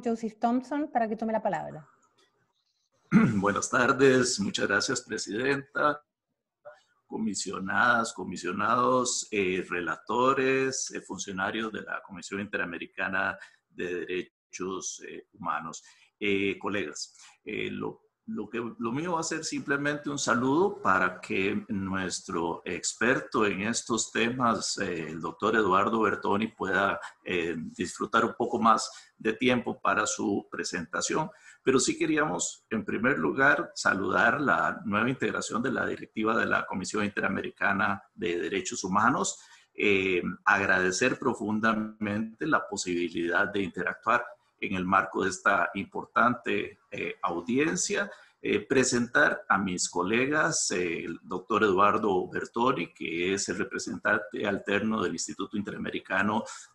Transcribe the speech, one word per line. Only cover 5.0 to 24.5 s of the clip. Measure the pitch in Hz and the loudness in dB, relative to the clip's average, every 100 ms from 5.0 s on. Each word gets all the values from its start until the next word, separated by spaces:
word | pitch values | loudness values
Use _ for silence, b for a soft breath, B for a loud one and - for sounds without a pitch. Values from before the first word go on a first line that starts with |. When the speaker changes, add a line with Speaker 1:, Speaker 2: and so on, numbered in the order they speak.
Speaker 2:
presidenta. | - - - 101 131 139 139 151 147 147 _ _ _ _ _ _ - B B B - | -4 -8 -4 -2 0 0 -2 0 0 0 _ _ _ _ _ _ -20 B B B -12
Comisionadas, | 117 110 95 95 95 95 101 120 120 113 | -6 -4 -4 -6 -6 -2 2 4 4 0
comisionados, | - 92 - 87 98 107 123 123 127 123 - - | -6 -8 -6 -4 -2 0 2 4 2 2 -2 -2
eh, | 107 92 92 85 | 0 0 0 -2
relatores, | 87 82 78 - 113 127 135 131 135 135 131 - | -4 -4 -6 -2 2 4 4 2 2 0 -2 -6
eh, | - | -8
funcionarios | - 95 101 95 98 110 113 | -10 -10 -8 -4 -2 -2 -4
de | 101 | -6
la | 85 - - | -8 -10 -10
Comisión | 92 - 98 | -16 -8 -8
Interamericana | 101 98 90 82 85 - 92 95 95 - B B _ | -4 -4 -4 -6 -10 -6 -4 -2 -2 -4 B B _
de | - 90 90 82 | -8 -4 -4 -4
Derechos, | 92 87 _ _ - 92 92 - - 85 | -4 -6 _ _ -8 -6 -6 -8 -10 -14
eh, | 82 - | -16 -16
Humanos. | 101 85 76 80 - b b b - | -10 -4 -4 -6 -12 b b b -6
Eh, | 104 98 98 92 | -2 0 0 -2
colegas, | 101 101 76 71 - B B B | -4 -4 -4 -8 -14 B B B
eh, | - - 52 | -10 -8 -6
lo, | 52 107 - _ _ - | -6 -8 -10 _ _ -10
lo | 113 104 | -10 -8
que, | 117 117 110 | -6 -6 -6
lo | 117 | -4
mío | 131 175 | -2 -2
va | 165 | -2
a | |
ser | 160 160 | -2 -4
simplemente | 156 143 131 143 143 151 147 | -6 -6 -2 0 0 -2 -4
un | 143 | -2
saludo | 131 120 131 147 202 - | 0 2 4 4 2 2
para | 101 95 92 - | 2 4 4 0
que | - 107 98 104 - | -4 0 0 0 -2
nuestro | 101 95 95 92 - - 90 85 82 | -4 -2 -2 -4 -6 -6 -2 -2 -4
experto | - 85 - - 113 131 - 127 104 | -6 -6 -4 0 2 2 0 0 2
en | 92 | 0
estos | 104 120 - 113 - | -2 -4 -2 -2 0
temas, | - 117 127 117 | 0 0 2 0